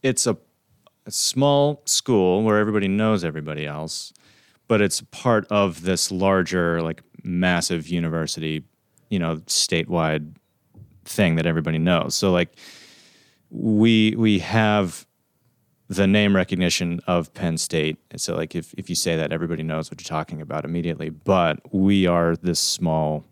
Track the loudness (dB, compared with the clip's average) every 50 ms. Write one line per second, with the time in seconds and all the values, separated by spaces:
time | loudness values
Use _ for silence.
0 | 0 0 0 2 0 0 0 -2 _ _ _ _ _ _ _ _ _ _ _ _
1 | _ -10 -6 -4 -2 -2 0 2 2 4 4 4 4 2 0 -4 _ -2 -2 -2
2 | 0 2 2 4 4 4 2 2 2 2 2 2 2 2 0 0 0 0 0 0
3 | 2 2 0 0 -2 -4 -6 -6 -8 -8 -8 -8 -8 -8 -8 -8 -8 -8 -8 -10
4 | -12 -14 _ _ _ _ _ _ _ _ _ _ _ _ 2 2 2 2 0 -4
5 | -8 _ -20 -4 0 2 2 2 0 _ 2 2 2 2 0 -4 -2 -2 0 0
6 | -2 -2 -2 0 2 2 2 2 2 0 0 0 0 0 0 0 -2 -4 -6 -8
7 | -14 _ _ -14 -8 -6 -2 0 2 2 2 2 0 -2 -4 -4 -4 -4 -4 -2
8 | -2 -2 -2 -4 -4 -4 -6 -6 -6 -6 -6 -6 -8 _ _ _ _ _ _ _
9 | _ _ -4 -2 -2 -2 -4 -6 -6 -4 -2 -2 -2 0 0 -2 -2 0 0 0
10 | 0 0 0 -2 -4 -8 -16 _ _ _ _ _ _ _ _ -20 -20 -20 _ _
11 | _ -10 0 2 2 2 2 2 0 0 0 0 -2 -2 -2 0 2 2 2 2
12 | 0 -2 -4 0 2 2 4 2 2 -2 _ -20 -20 -20 -20 -20 -20 -20 -20 -20
13 | _ _ _ _ _ _ _ _ _ _ -10 -4 -2 0 2 4 6 6 6 6
14 | 4 4 2 2 2 2 2 2 0 0 2 2 4 4 4 2 2 0 -4 -10
15 | -18 _ _ _ _ _ _ _ _ _ _ _ _ _ _ _ _ _ 0 2
16 | 2 4 4 4 4 4 4 2 2 0 0 0 0 0 0 0 -2 -4 -4 -6
17 | -2 0 0 0 -2 -4 _ -4 -4 -2 -2 -2 -4 -2 -2 -2 0 -2 -4 -6
18 | _ _ -12 -10 -6 -6 -4 -4 -4 -4 -6 -10 -10 -8 -14 -14 -10 -6 -6 -4
19 | -2 -2 -2 -2 -2 -2 -2 -4 -4 -4 -4 -4 -4 -4 -4 -6 -6 -8 -12 -16
20 | -12 -8 -6 -6 -6 -6 -10 -12 -10 -8 -8 -8 -6 -4 -6 -4 -4 -4 -4 -6
21 | -8 -10 -10 -8 _ 2 2 4 4 2 0 -4 _ -6 -2 2 2 4 4 4
22 | 4 4 4 4 2 2 0 0 -2 -2 -2 -2 -2 -4 -4 -2 -2 -2 0 0
23 | -2 -2 -4 -6 -8 _